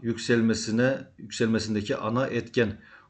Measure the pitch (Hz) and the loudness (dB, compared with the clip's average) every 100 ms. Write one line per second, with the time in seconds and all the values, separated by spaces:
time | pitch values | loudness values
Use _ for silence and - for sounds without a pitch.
0 | 117 113 - 117 113 107 110 110 131 135 | -6 -4 2 4 4 2 0 0 2 0
1 | - - 104 - 113 113 104 107 98 - | -8 -18 -14 -2 2 2 0 -2 -2 -4
2 | 110 117 131 117 - 123 110 - - - | -2 0 0 -2 -2 0 0 -2 -16 -20